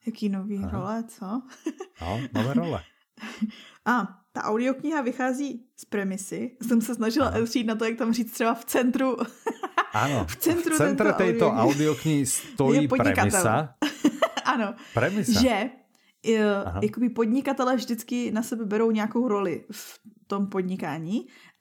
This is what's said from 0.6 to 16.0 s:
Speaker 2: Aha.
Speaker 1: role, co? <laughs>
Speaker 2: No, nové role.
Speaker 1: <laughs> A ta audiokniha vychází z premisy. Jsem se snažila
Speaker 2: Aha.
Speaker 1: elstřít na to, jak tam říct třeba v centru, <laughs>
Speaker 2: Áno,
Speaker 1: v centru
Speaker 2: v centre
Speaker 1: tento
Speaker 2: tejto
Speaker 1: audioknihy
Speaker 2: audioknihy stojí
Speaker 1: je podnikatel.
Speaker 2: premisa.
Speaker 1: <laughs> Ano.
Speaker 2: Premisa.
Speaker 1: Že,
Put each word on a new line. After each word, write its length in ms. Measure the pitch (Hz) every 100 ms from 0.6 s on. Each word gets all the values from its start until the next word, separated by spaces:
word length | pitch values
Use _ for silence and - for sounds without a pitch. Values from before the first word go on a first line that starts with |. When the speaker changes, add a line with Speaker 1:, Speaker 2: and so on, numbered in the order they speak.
Speaker 2:
Aha. 80 | 196
Speaker 1:
role, 320 | 196 190 226 233
co? 160 | - 190 247 - - -
<laughs> 360 | - 370 -
Speaker 2:
No, 180 | 85 110 131
nové 200 | 113 120
role. 280 | 143 170 104 - _ _ -
Speaker 1:
<laughs> 640 | 220 - 214 - - - -
A 220 | - 196 - _
ta 80 | -
audiokniha 580 | - 220 254 262 294 311
vychází 640 | 247 254 254 254 285 240 - -
z 100 | -
premisy. 720 | 208 196 190 - 165 240 - 233
Jsem 140 | 233
se 140 | 226 226
snažila 320 | 220 285 -
Speaker 2:
Aha. 100 | 220
Speaker 1:
elstřít 260 | 226 254 220
na 80 | 220
to, 100 | 226
jak 120 | 233
tam 160 | 233
říct 180 | 233 220
třeba 220 | - 226
v 120 | 226 -
centru, 520 | 277 247 254 262 233
<laughs> 720 | 233 - 453 - 349 - -
Speaker 2:
Áno, 300 | 107 135 131 85
Speaker 1:
v 100 | -
centru 320 | 330 339 339
Speaker 2:
v 40 | 311
centre 340 | 285 - 208
Speaker 1:
tento 60 | -
Speaker 2:
tejto 260 | 190 - 147
Speaker 1:
audioknihy 220 | - - 143
Speaker 2:
audioknihy 500 | 151 131 160 147 131
stojí 560 | - - - 135 143
Speaker 1:
je 60 | 151
podnikatel. 440 | 262 98 95 104
Speaker 2:
premisa. 440 | 196 131 120 156 - 294 - 285
Speaker 1:
<laughs> 400 | - 320 - -
Ano. 280 | 262 202 - -
Speaker 2:
Premisa. 480 | - 147 208 190 208
Speaker 1:
Že, 280 | 254 208 240 - _ _